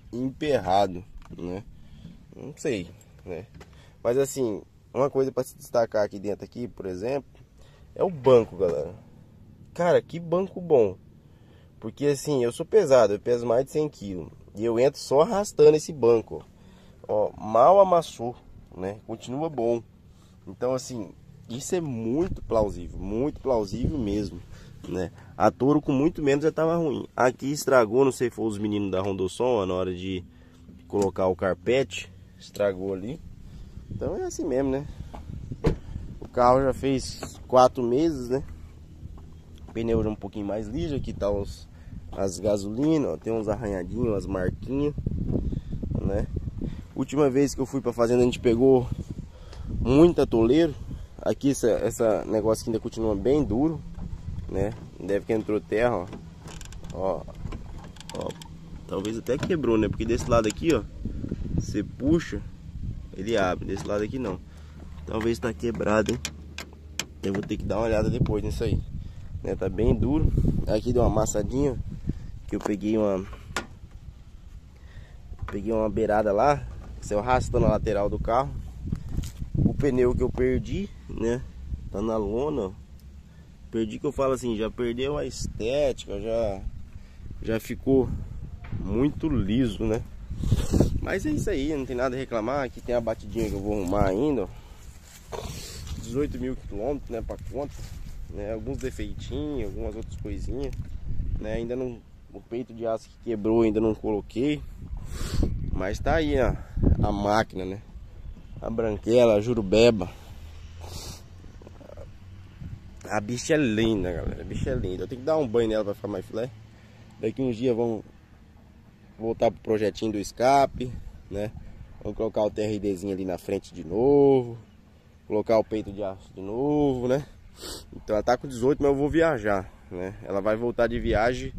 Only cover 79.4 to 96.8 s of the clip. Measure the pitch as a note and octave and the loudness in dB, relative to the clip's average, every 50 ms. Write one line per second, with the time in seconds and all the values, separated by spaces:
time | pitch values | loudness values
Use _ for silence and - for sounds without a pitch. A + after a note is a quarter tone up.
79.4 | - - - D3 C#3 B2+ A2+ A2 C3+ C#3+ B2 B2+ B2 B2 B2 - B2+ A#2+ - B2 | -8 -2 2 2 2 2 2 2 0 2 4 4 4 4 4 2 0 0 0 0
80.4 | B2+ B2+ B2+ B2+ G#2+ A2+ C#3 F3+ G3+ - - - - - - - A2 A#2 A#2+ C3 | 0 2 0 0 -2 -2 -4 -4 -4 -6 -10 -14 -14 -10 -6 -2 -2 0 -2 -2
81.4 | - - - - - - - - - - - G2 G#2+ A2+ A2 A2 G#2 G2 G#2+ A#2+ | -4 -10 -12 -12 -10 -8 -8 -8 -8 -6 -6 -4 -2 -2 -2 -2 -2 -2 -2 -2
82.4 | C#3+ D#3 D#3 B2+ G2+ F#2 G2 - - - - - - - - - - - - - | -2 -2 -2 -2 -4 -4 -6 -10 -18 -20 -20 -20 -20 -18 -18 -20 -20 -20 -20 -20
83.4 | - - - - - - - A2+ A2+ G#2+ A#2 B2 - D3 - C#3+ C3+ C3+ C3 B2 | -20 -20 -20 -20 -12 -6 -2 -2 -2 -2 -4 -4 -4 -4 -2 0 0 0 0 0
84.4 | B2+ A#2+ A2+ G#2 A2 G#2+ - - B2 A#2+ A#2 B2 C3 C#3 D3 D3 C#3 C3 - - | -2 -4 -2 -2 -2 -4 -4 -4 -4 -2 -2 -2 -2 -2 -2 -4 -4 -6 -6 -6
85.4 | - - - - G#2 A2+ C3+ D3 D3 C3 A2+ - - - G2 G2+ G2+ A2+ A2+ A#2 | -6 -6 -6 -4 -4 -2 0 2 2 0 0 -4 -6 -8 -8 -6 -4 -2 0 0
86.4 | A2+ G#2 F#2+ F#2+ G#2 - - - - - - - - - - - - - - - | 0 0 -2 -4 -6 -8 -10 -10 -12 -14 -16 -16 -18 -18 -18 -16 -14 -12 -12 -8
87.4 | - - A2+ A2 - - A#2+ - - C3 C3+ C3+ A#2+ A#2 - - - - - - | -4 -2 -2 -2 -2 -6 -8 -4 2 4 4 4 4 2 -2 -6 -6 -8 -10 -10
88.4 | - - - - - - - - - F#2+ G#2 A#2 C#3 D3 C#3+ - - D#3+ C#3 A2+ | -10 -10 -12 -12 -10 -8 -6 -6 -4 -2 0 2 2 0 0 -2 -2 0 0 0
89.4 | G2+ G2 A2 B2+ C3 A2+ G2+ - A2+ A2 A2 A#2+ - - - - - - - - | 2 2 2 2 2 0 0 -2 0 0 0 -2 -2 -6 -12 -12 -10 -10 -6 -4
90.4 | - - - - - - - - - - - - - - E3+ G3 D4 D4+ D4+ - | 0 0 2 2 2 4 6 6 6 4 2 0 -2 -2 -2 -2 0 0 0 0
91.4 | - A3 F#3+ C3+ C3+ D3+ D#3 C#3 C3 B2 B2+ B2 B2+ C3+ B2 C3+ C3 - A#2+ A2 | 0 0 0 0 0 0 0 -2 -2 -2 -2 0 0 0 0 -2 -4 -2 -2 -2
92.4 | G#2+ A#2+ C#3 D3 C3+ A#2 - A#2+ - B2+ A#2+ A#2+ A#2 A2+ A2+ G#2+ G#2 G#2 G#2+ A2+ | 0 0 0 0 -2 -4 -6 -8 -4 -2 0 0 0 -2 -4 -4 -6 -6 -4 -2
93.4 | A2 G#2 G2+ G2 F#2+ G#2 G#2 G#2+ F#2+ F2 G2 G#2 G2+ F#2+ F#2 G#2 C#3+ D3+ C#3+ A2+ | -2 -2 -2 -2 -2 -2 -2 0 0 2 2 4 4 4 2 2 2 2 0 0
94.4 | F#2 - - - - - - - - - - - - - - - - - - - | -2 -4 -8 -14 -16 -18 -18 -18 -18 -18 -18 -18 -20 -20 -20 -20 -14 -12 -10 -8
95.4 | - - - - - - - - - - - - - A2 A#2 C3+ D3+ C#3+ C3+ A#2+ | -8 -8 -10 -10 -12 -12 -12 -12 -10 -10 -10 -10 -8 -6 -4 -2 -2 -2 -4 -4
96.4 | B2 C3 B2+ - - - G#2 G2 | -4 -6 -6 -6 -8 -8 -8 -4